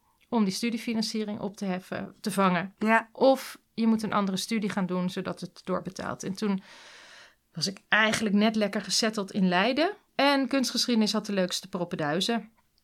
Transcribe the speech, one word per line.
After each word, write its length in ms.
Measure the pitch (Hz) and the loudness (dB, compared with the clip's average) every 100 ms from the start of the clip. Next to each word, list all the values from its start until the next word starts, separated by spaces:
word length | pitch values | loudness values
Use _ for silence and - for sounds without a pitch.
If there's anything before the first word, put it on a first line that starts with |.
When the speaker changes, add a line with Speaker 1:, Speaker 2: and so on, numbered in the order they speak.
| _ _ - | _ _ -2
Speaker 1:
om 160 | 240 | 0
die 80 | 202 | 2
studiefinanciering 880 | 190 233 226 233 226 220 220 208 208 | 0 -4 -4 -4 -2 -2 -4 -6 -6
op 160 | - 196 | -8 -6
te 80 | |
heffen, 500 | 196 185 - - 196 - | -4 -4 -6 -10 -10 -8
te 100 | 220 | -4
vangen. 440 | 190 190 180 190 - | 2 4 2 -2 -2
Speaker 2:
Ja. 300 | 214 226 226 | 2 2 2
Speaker 1:
Of 460 | - 269 262 - - _ | 2 4 4 0 -16 _
je 120 | - 226 | 0 2
moet 160 | 220 | 2
een 100 | 220 | 2
andere 240 | 208 196 185 | 0 0 -2
studie 340 | - 226 202 | -2 -2 -2
gaan 160 | - 180 | -2 -2
doen, 240 | 180 180 | 0 -2
zodat 300 | 190 180 175 | -4 -6 -8
het 200 | 180 - | -12 -12
doorbetaalt." 580 | - 185 180 - - - | -6 -6 -6 -10 -8 -8
En 120 | 196 | -8
toen 280 | 190 208 190 - - - - - - - _ _ | -4 -2 -2 -4 -20 -20 -20 -20 -20 -20 _ _
was 140 | - 156 | -6 -6
ik 120 | 190 - | -6 2
eigenlijk 460 | 208 220 220 220 | 4 4 2 2
net 220 | 202 214 220 | 2 2 2
lekker 260 | 208 208 | -2 -2
gezetteld 500 | 208 - 220 220 196 | -2 0 0 -2 -4
in 160 | 208 185 | 0 2
Leiden. 420 | 180 214 269 339 415 _ | 4 2 2 0 -2 _
En 340 | - 277 277 269 | 0 2 2 2
kunstgeschiedenis 640 | 277 247 226 - 233 208 | 0 0 -2 2 2 2
had 140 | 214 208 | 0 -2
de 60 | |
leukste 360 | 202 180 - 190 | 0 0 -2 -6
propenduizen. 800 | 185 170 165 151 165 185 233 - _ _ _ | -6 -4 -4 -2 0 0 -2 -4 _ _ _